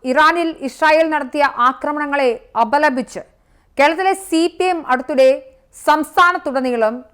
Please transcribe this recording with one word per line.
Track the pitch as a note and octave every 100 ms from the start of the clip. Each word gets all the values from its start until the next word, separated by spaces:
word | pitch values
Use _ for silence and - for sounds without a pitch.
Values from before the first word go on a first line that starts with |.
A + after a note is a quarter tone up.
| C4
ഇറാനിൽ | C4 D#4 E4+ E4 D#4+
ഇസ്രായേൽ | C4+ - D#4 D#4 D#4+
നടത്തിയ | D#4 C4+ D4
ആക്രമണങ്ങളെ | C#4 - B3 C4 C#4 D4 D4 C#4 C4 A3+ _ G#3+
അപലപിച്ച് | A3+ C#4 D4+ C4 A3 F#3 - _ _ _ _ -
കേരളത്തിലെ | C#4+ E4 F#4+
സി | F#4+ - E4 E4+ E4+
പി |
എം | F#4 F4 C#4+
അടുത്തിടെ | B3+ C4 C#4 C4 C#4 - _ _ - -
സംസ്ഥാനത്തുടനീളം | D4+ D4+ - F4 F4+ E4+ C4 B3+ A#3+ A3 A#3+ -